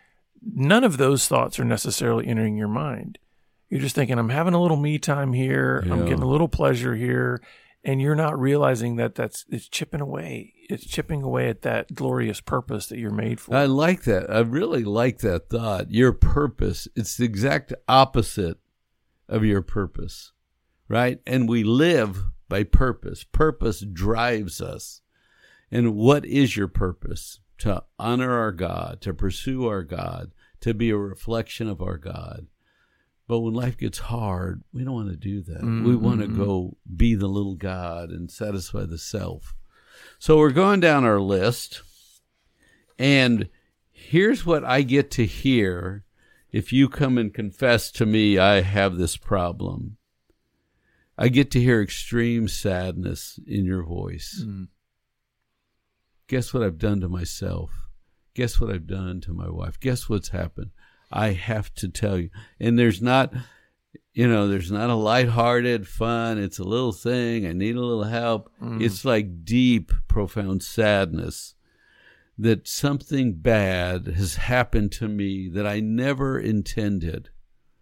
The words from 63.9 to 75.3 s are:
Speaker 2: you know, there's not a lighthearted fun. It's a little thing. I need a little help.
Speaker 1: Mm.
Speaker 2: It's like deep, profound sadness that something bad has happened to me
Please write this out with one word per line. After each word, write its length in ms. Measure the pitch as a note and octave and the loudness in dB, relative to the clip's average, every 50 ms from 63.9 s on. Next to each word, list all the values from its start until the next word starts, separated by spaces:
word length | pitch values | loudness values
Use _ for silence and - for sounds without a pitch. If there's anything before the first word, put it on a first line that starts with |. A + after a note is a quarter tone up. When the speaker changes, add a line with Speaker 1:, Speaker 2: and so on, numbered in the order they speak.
| _ - _ _ | _ -20 _ _
Speaker 2:
you 160 | - - B2 A#2+ | 0 2 4 4
know, 180 | A2+ G#2 G2+ | 4 4 4
there's 240 | G2+ G2 F#2 E2+ F2 | 2 0 0 -2 -4
not 200 | G#2 G#2 A#2 A#2+ | -4 -2 0 0
a 40 | A#2 | 0
lighthearted 920 | A2 G#2+ G#2+ A#2+ B2+ B2+ A#2 A#2 A#2 A#2 A#2+ B2 A#2+ A#2+ B2 A#2+ G#2+ F#2+ - | 2 2 2 2 2 2 2 2 2 4 4 4 2 2 0 0 -2 -4 -6
fun. 500 | - - A2 A#2 A#2 A#2 A#2 A2+ A2 G#2 | -4 -2 -2 0 0 -2 -2 -2 -2 -2
It's 200 | G2+ F2+ - - | -4 -6 -6 -8
a 60 | F2+ | -6
little 280 | F#2 A2+ B2 C3 A#2 | -2 -2 0 0 -2
thing. 540 | G2+ - - A#2+ B2 B2 A#2+ A#2 A#2 A2+ G2 | -4 -4 -4 -2 -2 0 -2 -2 -2 -2 -4
I 60 | E2 | -4
need 220 | E2+ F#2 G2 A2+ A#2+ | -2 -2 -2 -2 -2
a 40 | B2 | -2
little 240 | B2 A#2+ A#2 G#2+ G2+ | -2 -2 -2 -2 -2
help. 460 | G#2+ A#2+ A#2 A#2+ A#2 A2+ G#2 - - _ - | -2 -4 -2 -2 0 -2 -2 -4 -10 _ -12
Speaker 1:
Mm. 180 | - A#2+ A2+ A2 | -10 -8 -4 -2
Speaker 2:
It's 240 | A2+ A2+ G2 F#2+ - | -2 -2 -2 -2 0
like 400 | C3 A#2 G#2+ G#2 F#2 F2 E2 E2 | 0 2 2 0 -2 -8 -10 -4
deep, 480 | F2+ A#2 B2 B2+ B2+ A#2+ G#2 E2 - - - - | 0 2 4 4 4 4 2 2 2 0 2 2
profound 560 | - - G#2+ G2+ F2 - G#2+ G2+ F#2+ G2 F#2 | 2 2 2 0 -2 -4 -4 -4 -2 -2 -4
sadness 920 | - - - A#2 A2 G#2 G#2 G2 G2 E2 D#2+ E2 E2 D#2+ - - - - _ _ _ _ _ _ _ _ _ _ _ _ _ _ _ _ _ - | -4 -4 -2 0 2 4 4 2 2 0 -2 -6 -6 -6 -8 -12 -14 -18 _ _ _ _ _ _ _ _ _ _ _ _ _ _ _ _ _ 0
that 280 | G#2+ A2+ A2 - - - | 2 2 2 2 0 -8
something 640 | - - - C#3+ C#3 C3 - - D3 C3+ B2+ A#2 F2+ | -6 -2 -2 0 0 -2 -4 -4 -2 0 0 0 0
bad 720 | D#2+ D#2+ B2 A2 G#2+ G2+ F#2 F#2 F2+ F2+ F2+ F2+ F2 - | 0 2 4 4 4 4 2 0 0 0 -2 -2 -4 -4
has 300 | - E2+ F2+ G2 E2+ - | -4 -2 -2 -2 -2 -2
happened 560 | - - A2+ B2 B2+ A#2+ - - A2+ G#2 G2 | -2 0 0 2 0 0 2 2 0 0 0
to 160 | - - A#2+ G#2+ | -2 -4 -6 -4
me 400 | G#2 G2+ G2+ G2 | -2 -2 -2 -2